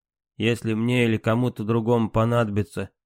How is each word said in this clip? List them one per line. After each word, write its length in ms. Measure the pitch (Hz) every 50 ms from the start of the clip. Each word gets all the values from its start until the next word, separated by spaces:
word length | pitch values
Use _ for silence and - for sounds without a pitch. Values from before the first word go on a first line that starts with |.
| _ _ _ _ _ _ _
Если 380 | - 107 113 117 113 - 113 110
мне 300 | 110 113 120 123 127 120
или 120 | 113 110
кому-то 460 | 107 - 113 110 120 123 123 - -
другому 480 | 107 104 113 117 110 117 120 117 110 98
понадобится, 800 | - 113 110 117 120 120 117 107 101 104 101 - - 98 101 - _ _ _